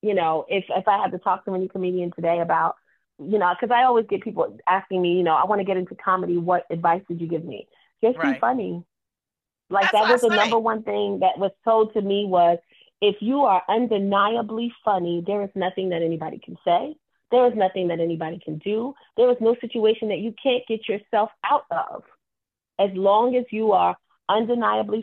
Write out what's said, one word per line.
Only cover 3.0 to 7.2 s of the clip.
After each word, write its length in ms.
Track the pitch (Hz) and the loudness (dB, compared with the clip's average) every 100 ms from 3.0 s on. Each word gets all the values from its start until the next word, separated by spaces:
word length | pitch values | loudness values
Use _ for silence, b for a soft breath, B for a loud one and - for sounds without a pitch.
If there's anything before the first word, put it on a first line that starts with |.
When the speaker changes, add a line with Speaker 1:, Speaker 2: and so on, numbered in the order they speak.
| _ _ | _ _
Speaker 1:
you 200 | 147 208 | -2 0
know, 140 | 180 180 | 2 0
'cause 120 | 226 | 0
I 140 | 240 | 2
always 220 | 254 226 208 | 4 4 0
get 140 | 196 | -4
people 360 | 220 180 - - - | -6 0 -2 0 0
asking 320 | 185 - 185 | 0 0 -2
me, 140 | 180 | 2
you 80 | 175 | 2
know, 120 | 170 | 4
"I 120 | 156 180 | 2 2
wanna 180 | 208 | 0
get 140 | 190 185 | 0 -2
into 160 | 185 | -4
comedy. 420 | - - 185 175 175 | -6 -2 -2 0 -2
What 280 | 170 180 - | 0 0 0
advice 320 | 165 170 170 - | -2 0 0 -2
would 120 | 170 | -8